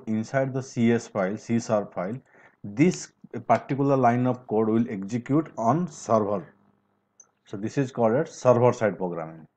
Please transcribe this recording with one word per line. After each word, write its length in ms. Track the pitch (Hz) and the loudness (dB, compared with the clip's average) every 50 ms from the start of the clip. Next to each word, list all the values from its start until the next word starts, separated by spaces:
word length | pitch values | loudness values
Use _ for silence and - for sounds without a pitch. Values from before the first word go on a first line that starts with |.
| - | -4
inside 460 | - 110 110 110 - - 135 135 135 127 | -4 -4 -4 -4 -2 -2 -2 -2 -2 -2
the 100 | 135 123 | -6 -8
C 300 | - - 123 117 117 117 | -6 -2 2 2 4 4
S 140 | 113 117 - | 2 0 -4
file, 280 | - 110 95 92 104 | -4 -2 -2 -2 -2
C 220 | 107 - - 117 117 | -6 -4 -2 -2 -2
sharp 340 | 110 - 113 104 98 - - | 0 0 0 -2 -2 -4 -6
file, 240 | - 87 95 117 131 - _ _ - - - _ _ - | -8 -6 -6 -8 -10 -12 _ _ -20 -20 -20 _ _ -16
this 500 | 104 101 107 151 185 170 - - - _ _ - - - 117 - | -10 0 2 2 2 2 0 -8 -16 _ _ -20 -14 -14 -12 0
particular 500 | - 120 113 - - 143 127 139 139 139 | 0 0 0 0 -2 -4 -2 0 2 2
line 300 | 135 127 120 120 123 123 | 4 4 4 4 4 2
of 200 | 127 127 123 - | 0 -2 -4 -6
code 220 | - 107 107 113 110 | -2 0 0 2 2
will 160 | 110 113 117 117 | 2 2 0 0
execute 600 | 117 98 98 98 117 123 120 - 131 156 160 - - | -4 -8 -8 -6 -6 -6 -4 0 0 0 0 -2 -6
on 320 | - 113 113 127 165 180 175 | -2 0 2 2 2 0 -2
server. 680 | - - - - 113 110 107 98 104 98 80 - - _ _ _ _ _ _ _ _ _ _ _ _ _ - _ _ _ _ | -6 -10 -2 0 2 2 2 0 -2 -4 -6 -8 -16 _ _ _ _ _ _ _ _ _ _ _ _ _ -20 _ _ _ _
So 100 | _ - | _ -12
this 220 | 98 98 110 - 143 | -8 -8 -4 -2 -2
is 120 | 139 127 | -2 -2
called 240 | - - 120 110 110 | 0 2 2 4 4
as 160 | 135 165 160 | 2 0 -2
server 440 | - - - 127 123 117 120 123 117 | -6 2 4 6 6 6 6 4 4
side 240 | - 117 104 92 82 | 4 0 0 0 -2
programming. 480 | 95 90 85 80 80 80 82 80 78 - _ | -4 -6 -6 -6 -8 -10 -14 -18 -20 -20 _